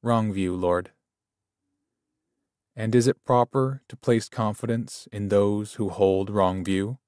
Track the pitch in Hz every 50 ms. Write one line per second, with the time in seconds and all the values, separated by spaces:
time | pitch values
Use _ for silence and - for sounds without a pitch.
0 | - 117 117 113 110 107 98 98 95 92 90 90 90 87 87 90 90 - _ _
1 | _ _ _ _ _ _ _ _ _ _ _ _ _ _ _ _ _ _ _ _
2 | _ _ _ _ _ _ _ _ _ _ _ _ _ _ _ - 110 113 113 123
3 | 117 127 135 _ _ - 127 123 120 - _ 135 131 131 135 139 _ _ - -
4 | - - 120 113 - - - - 110 107 104 - - 117 113 117 113 - - -
5 | - - - 104 104 98 101 101 101 101 104 104 107 104 - - 110 95 87 -
6 | 101 98 95 95 95 95 101 104 95 92 92 95 92 92 95 95 98 104 127 131
7 | _